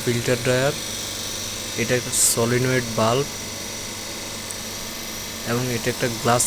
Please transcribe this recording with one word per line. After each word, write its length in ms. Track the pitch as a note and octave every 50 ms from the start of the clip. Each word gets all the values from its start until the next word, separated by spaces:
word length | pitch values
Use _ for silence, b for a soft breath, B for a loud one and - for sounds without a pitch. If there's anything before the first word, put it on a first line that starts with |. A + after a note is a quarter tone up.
| A#2
ফিল্টার 320 | B2 A#2+ A#2+ A#2 C3+ B2+ A#2+ B2
ড্রায়ার, 280 | B2+ B2 B2+ C3 C#3+ D3+ - - - - - - - - - - - - - - - - - - - - -
এটা 120 | A#2 A2+ B2+ B2
একটা 140 | G#2 A#2+ A#2+ - - - -
সলিনয়েড 520 | B2 A#2 A#2+ A#2+ B2 B2+ B2+ B2+ B2+ A#2+ A#2 A2 A2+
বাল্ব, 260 | A2 A2 A#2+ C3+ C#3+ - - - - - - - - - - - - - - - - - - - - - - - - - - - - - - - - - - - - - - - - - - - - -
এবং 120 | A#2 B2 B2+ B2+ A#2+
এটা 120 | A2 G#2 B2 A#2+
একটা 140 | - - B2 A#2 G#2+
গ্লাস 220 | A#2+ A#2+ A#2+ B2 -